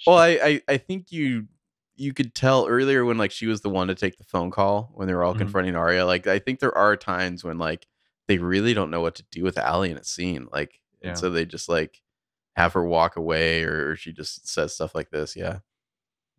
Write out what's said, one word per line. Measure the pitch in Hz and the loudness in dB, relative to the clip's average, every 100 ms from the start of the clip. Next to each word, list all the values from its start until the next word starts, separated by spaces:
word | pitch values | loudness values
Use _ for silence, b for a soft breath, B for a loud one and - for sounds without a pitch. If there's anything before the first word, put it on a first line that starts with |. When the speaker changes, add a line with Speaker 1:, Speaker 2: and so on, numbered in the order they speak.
| - | 6
Speaker 1:
Well, | 175 | 8
I, | 165 165 | 6 4
I, | 151 147 - | 2 0 0
I | 139 | -2
think | - 190 180 | -2 -10 -8
you, | 165 139 117 107 _ _ _ _ - | -4 -2 -2 -6 _ _ _ _ -10
you | 139 | -8
could | 135 123 | -4 -4
tell | - 131 131 - | 0 2 4 4
earlier | 120 135 135 120 | 2 2 2 2
when, | 113 | 0
like, | 101 | -2
she | - 110 | -2 -4
was | 107 | -2
the | 104 | -2
one | 95 92 | 0 0
to | 92 | 0
take | 98 - | -4 -4
the | |
phone | - 92 87 | -6 -4 -2
call | 90 98 101 113 - | 0 2 0 -4 -6
when | 95 | -2
they | |
were | 90 | 2
all | 87 | 2
Speaker 2:
Mm-hmm. | 107 | 0
Speaker 1:
confronting | 101 98 92 85 | -2 0 0 0
Arya. | 82 90 90 | 2 2 2
Like, | 90 101 | 2 2
I | 98 | 0
think | 131 131 | 0 -2
there | 135 - | 0 4
are | 104 101 | 4 2
times | - 90 92 90 | -2 -2 -2 -4
when, | 87 82 | -8 -4
like, | 82 82 _ _ _ _ - | -4 -6 _ _ _ _ 0
they | 95 | 0
really | 87 95 113 | 2 2 2
don't | 104 82 | 0 0
know | 85 | -2
what | 82 - | -2 -4
to | - | -14
do | 82 | -4
with | 92 - | -4 0
Allie | 60 85 95 | 0 0 0
in | 76 | -4
a | |
scene. | - - 90 78 62 | -10 -6 -6 -6 -8
Like, | 71 73 _ _ _ | -8 -8 _ _ _
and | 90 | -10
Speaker 2:
Yeah. | 85 | -4
Speaker 1:
so | 90 | -2
they | 85 82 | -2 -4
just, | 85 - | -6 -2
like, | 85 80 _ _ _ _ _ _ - | -2 -2 _ _ _ _ _ _ 0
have | 87 | 2
her | 92 | 2
walk | 85 82 82 - | 0 2 2 0
away | 82 80 82 82 | -2 2 2 2
or, | 82 78 71 | 0 -2 -4
or | 76 | -6
she | 82 | -10
just | 78 76 - - | -14 -14 -14 -8
says | - 76 | -4 -4
stuff | - 78 82 | -4 -6 -6
like | 76 | -6
this. | 76 76 90 | -6 -8 -8
Yeah. | 90 98 _ _ _ _ _ _ _ | -8 -8 _ _ _ _ _ _ _